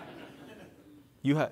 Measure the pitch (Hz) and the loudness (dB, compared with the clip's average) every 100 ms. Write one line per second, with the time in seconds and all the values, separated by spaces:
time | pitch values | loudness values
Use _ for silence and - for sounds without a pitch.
0 | - - - - - - - - - - | -14 -14 -16 -16 -18 -18 -18 -20 -20 -20
1 | - _ 139 151 127 | -20 _ 4 4 2